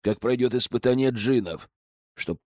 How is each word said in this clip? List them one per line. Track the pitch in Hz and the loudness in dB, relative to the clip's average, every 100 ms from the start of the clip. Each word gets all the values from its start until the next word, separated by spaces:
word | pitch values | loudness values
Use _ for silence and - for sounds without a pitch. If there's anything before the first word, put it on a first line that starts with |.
Как | 101 107 | -4 -2
пройдет | 117 127 123 | 0 0 0
испытание | 123 - 120 127 127 135 | 0 -2 0 2 2 2
джиннов, | 120 107 131 92 82 - _ _ _ _ - | 0 2 2 0 -8 -14 _ _ _ _ -12
чтоб | - 87 _ | -8 -8 _